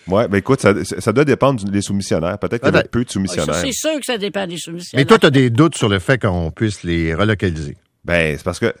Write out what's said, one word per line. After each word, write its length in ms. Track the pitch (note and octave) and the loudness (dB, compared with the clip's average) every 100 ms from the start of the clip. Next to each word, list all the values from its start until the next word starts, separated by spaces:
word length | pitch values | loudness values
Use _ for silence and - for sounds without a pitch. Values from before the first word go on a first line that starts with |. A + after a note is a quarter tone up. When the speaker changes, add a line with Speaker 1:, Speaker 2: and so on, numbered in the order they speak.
| - | -2
Speaker 1:
Ouais, 200 | F#2+ A#2 | 0 2
ben 100 | G2 | 0
écoute, 240 | F2+ C3+ | 0 2
ça, 100 | G#2 G2 | 2 2
ça 300 | F#2+ F#2 A2+ | -2 -6 -2
doit 140 | A2+ D3 | 2 2
dépendre 360 | A#2 C3+ C3 | 2 2 0
du, 80 | G2 | -2
des 120 | G2 | -2
soumissionnaires. 560 | G2 G2 F#2+ F#2+ E2 G2+ | -2 -4 -2 -2 -2 -4
Peut-être 240 | F2+ A#2+ | -4 -2
qu'il 60 | C3+ | 0
y 0 | |
avait 100 | D#3 | 0
Speaker 2:
Peut-être. 60 | - | 0
Speaker 1:
peu 140 | A#2 | -4
de 60 | A#2+ | -4
soumissionnaires. 380 | G2 F#2+ - D2+ | -4 -4 -2 -2
Speaker 3:
Ouais, 60 | E2 | -2
ça, 60 | F2 | -2
c'est 60 | - D#4 | -4 -4
sûr 100 | D#4 | -4
que 60 | A#3+ | -4
ça 100 | A#3 | -6
dépend 300 | G3+ G3+ F#3+ | -4 -6 -8
des 100 | E3+ | -8
soumissionnaires. 480 | - E3+ F3 C#3 | -10 -12 -6 0
Speaker 2:
Mais 20 | C#3 | 4
toi, 120 | A3 | 6
t'as 100 | F3 | 6
des 220 | C#3 B2+ | 6 4
doutes 260 | A#2 E3 - | 4 4 4
sur 140 | A2+ | 0
le 80 | G2 | 0
fait 200 | - C3 | 0 0
qu'on 280 | A2 F2+ E2 | 2 0 -4
puisse 340 | - A2+ G2 | -2 -4 -4
les 280 | E2+ E2+ E2 | -4 -2 0
relocaliser ? 640 | D#2+ G#2 G#2 G2 D#2 C#2+ B1+ _ _ - | 0 0 0 -2 -4 -8 -12 _ _ -2
Speaker 1:
Ben, 300 | F2 D#2+ C#2+ | 0 0 -2
c'est 60 | |
parce 160 | - F2 | -6 -2
que 120 | A#2 - | -4 -4